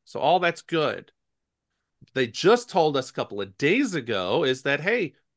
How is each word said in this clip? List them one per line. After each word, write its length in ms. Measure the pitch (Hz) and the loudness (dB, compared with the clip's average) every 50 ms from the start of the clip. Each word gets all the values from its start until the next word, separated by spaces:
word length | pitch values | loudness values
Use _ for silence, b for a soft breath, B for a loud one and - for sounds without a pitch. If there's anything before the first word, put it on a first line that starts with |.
| _ | _
So 140 | - - - | -12 -8 -2
all 180 | - 147 170 185 | 2 2 2 4
that's 220 | 175 170 170 - | 2 0 -2 -4
good. 500 | - - 165 160 151 131 101 95 - _ _ _ _ _ _ _ _ _ _ _ _ _ _ _ _ _ _ _ - _ _ | -10 -6 -2 -2 -2 -2 -4 -6 -12 _ _ _ _ _ _ _ _ _ _ _ _ _ _ _ _ _ _ _ -20 _ _
They 140 | 131 131 117 | -2 -2 -2
just 420 | 117 - - 180 233 240 - - | -4 0 4 4 4 4 2 -2
told 280 | - 190 160 156 143 135 | 0 2 2 2 2 -2
us 120 | 127 - | -4 -4
a 40 | - | -6
couple 280 | - 120 - - 101 | -8 -8 -6 -6 -8
of 160 | 101 98 98 _ | -8 -8 -6 _
days 360 | 139 147 185 262 294 233 185 | 0 2 2 2 0 0 -2
ago 500 | 156 117 113 110 95 90 90 110 156 170 | -6 -4 -2 -2 -2 0 0 0 0 2
is 200 | 131 131 131 - | 0 -2 -2 -2
that, 180 | 143 139 143 | -2 -2 -2
hey, 320 | 151 196 226 247 190 131 - _ _ _ _ | -2 -2 -2 -2 -2 -6 -8 _ _ _ _